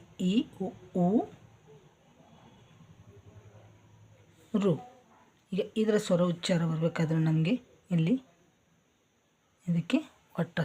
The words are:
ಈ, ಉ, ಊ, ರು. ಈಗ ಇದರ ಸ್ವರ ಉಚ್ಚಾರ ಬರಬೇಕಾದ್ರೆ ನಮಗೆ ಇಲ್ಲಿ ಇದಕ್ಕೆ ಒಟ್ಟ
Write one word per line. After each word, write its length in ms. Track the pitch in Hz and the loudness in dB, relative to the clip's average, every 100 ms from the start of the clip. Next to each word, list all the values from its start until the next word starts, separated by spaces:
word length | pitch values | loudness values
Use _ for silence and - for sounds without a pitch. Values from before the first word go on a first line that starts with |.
| - - 185 | -6 -4 0
ಈ, 40 | 208 311 - | 0 -2 -8
ಉ, 80 | 185 - - 185 | -10 -10 -8 0
ಊ, 100 | 175 220 415 - - - _ - - _ _ _ - - - - - - - - - - - - - - - - - - - - - _ - | 2 2 -2 -10 -20 -20 _ -20 -20 _ _ _ -20 -20 -20 -20 -20 -20 -20 -20 -20 -20 -20 -20 -20 -20 -20 -20 -20 -20 -20 -20 -20 _ -4
ರು. 200 | 214 196 147 - - _ - _ _ _ | 0 0 0 -4 -20 _ -20 _ _ _
ಈಗ 80 | 185 - - | -6 -4 -2
ಇದರ 200 | 214 214 | 0 0
ಸ್ವರ 260 | 208 175 180 | 2 2 2
ಉಚ್ಚಾರ 280 | 170 - 175 165 | 0 -2 0 0
ಬರಬೇಕಾದ್ರೆ 480 | 160 160 160 160 160 160 | -2 -4 -2 0 2 2
ನಮಗೆ 260 | 160 160 247 - - _ | 2 2 0 -4 -20 _
ಇಲ್ಲಿ 240 | 175 160 254 - _ _ _ _ _ _ _ _ _ _ _ _ _ - | 0 0 -2 -4 _ _ _ _ _ _ _ _ _ _ _ _ _ -4
ಇದಕ್ಕೆ 320 | 170 - 285 - _ _ - | -4 0 -2 -4 _ _ -8
ಒಟ್ಟ 220 | 165 - | -6 -4